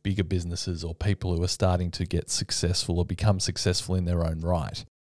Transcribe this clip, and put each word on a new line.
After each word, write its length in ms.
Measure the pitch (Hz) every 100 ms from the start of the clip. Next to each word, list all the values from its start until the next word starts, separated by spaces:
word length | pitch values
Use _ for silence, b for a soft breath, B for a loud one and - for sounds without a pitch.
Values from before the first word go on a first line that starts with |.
bigger 220 | 101 98 82
businesses 580 | 92 87 87 95 82
or 100 | 82
people 420 | 80 98 95 92 85
who 80 |
are 40 | 90
starting 400 | - 92 87 87
to 140 | - 85
get 240 | 82 -
successful 720 | - 92 - 87 90 - 87
or 60 | 85
become 340 | 90 107 95
successful 560 | - 90 95 87 - 92
in 80 |
their 220 | 87 87 82
own 160 | 80
right, 420 | 85 85 - - - _